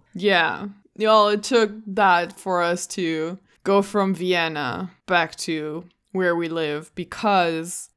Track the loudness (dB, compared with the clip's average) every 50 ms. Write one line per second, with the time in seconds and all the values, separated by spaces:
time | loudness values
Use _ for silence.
0 | _ _ -10 -2 0 2 4 4 2 2 0 -4 -8 -12 -14 -16 _ _ _ -2
1 | 2 4 6 6 6 4 2 0 0 2 2 2 2 2 0 -6 -12 -6 -2 2
2 | 4 4 4 4 2 -2 -6 -10 -6 -2 0 0 2 0 0 -2 -4 -6 -6 -4
3 | -2 -2 -2 -2 -4 -6 -8 -10 _ _ _ _ -2 2 2 2 2 2 0 0
4 | 0 0 0 -2 -2 0 0 0 0 0 -2 -4 -4 -4 -4 -6 -8 -10 -12 _
5 | _ 0 2 2 2 0 -4 -8 -8 -6 -6 -6 -6 -8 -8 -10 -12 -16 _ _
6 | _ _ -4 -2 0 0 2 0 -2 -2 -2 -4 -4 -4 -4 -6 -8 -10 _ -10
7 | -10 -10 -8 -4 0 2 4 4 2 2 0 -4 -6 -8 -10 -12 -12 -16 _